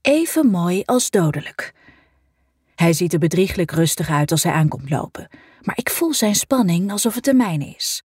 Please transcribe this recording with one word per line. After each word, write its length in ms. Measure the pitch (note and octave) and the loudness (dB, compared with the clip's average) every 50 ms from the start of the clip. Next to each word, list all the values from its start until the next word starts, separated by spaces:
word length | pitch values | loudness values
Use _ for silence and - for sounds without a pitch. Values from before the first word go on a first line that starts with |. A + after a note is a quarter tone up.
Even 460 | _ - C#4 D#4 E4 E4 - D#4+ D#4 | _ 2 2 2 0 0 0 2 2
mooi 360 | B3+ G3 F3 E3+ F3 F3+ F#3+ - | 2 2 2 0 0 -2 -2 -2
als 260 | - B3 B3+ - - | 0 -2 -2 -2 0
dodelijk. 640 | - G#3+ E3+ D#3 D3 D3 D3 - - - - - - _ _ - - _ _ _ _ _ _ _ _ _ _ _ _ _ _ _ _ | 0 2 2 2 0 -2 -8 -10 -14 -14 -14 -14 -14 _ _ -20 -20 _ _ _ _ _ _ _ _ _ _ _ _ _ _ _ _
Hij 180 | - E3+ E3+ E3+ | 0 2 2 2
ziet 200 | D3 F3+ E3+ E3 | 2 0 -2 0
er 60 | E3+ | 0
bedrieglijk 520 | D3 E3 D#3+ F3 F#3+ F#3+ - - F3 D#3 | 0 0 2 2 0 0 0 -4 -4 -2
rustig 400 | - D#3+ E3 D#3 - - F3+ - | 0 0 0 0 0 -4 -4 -2
uit 200 | D#3 D3 D3 D3 | 0 0 0 0
als 120 | E3 D#3 - | 0 0 0
hij 100 | F3+ C#3+ | 0 2
aankomt 380 | D#3 D#3 D3+ - C3+ C3+ C3+ | 2 2 2 0 -2 -6 -4
lopen, 380 | D3+ - - - _ - - - _ - - _ _ _ - | -4 -4 -4 -6 _ -18 -20 -20 _ -20 -20 _ _ _ -8
maar 160 | - - - | -8 -6 -4
ik 120 | A#3+ - | -4 -4
voel 240 | - - E4+ E4 D4+ | -2 -2 -2 -2 0
zijn 200 | - - G#3+ G#3 | 0 0 2 2
spanning 560 | - - _ C#4 B3+ A#3+ F3+ E3+ E3+ F#3 G3+ | 0 0 _ 2 2 2 2 2 0 0 2
alsof 240 | G3+ G3+ - A#3+ A3 | 2 2 2 2 -2
het 100 | B3 - | 0 0
de 100 | C#4 C4+ | 4 4
mijne 400 | B3+ B3 G3+ E3 D3+ C#3+ - - | 4 4 4 0 -4 -4 -6 -8
is. 260 | _ - - - - - | _ -6 -6 -6 -8 -10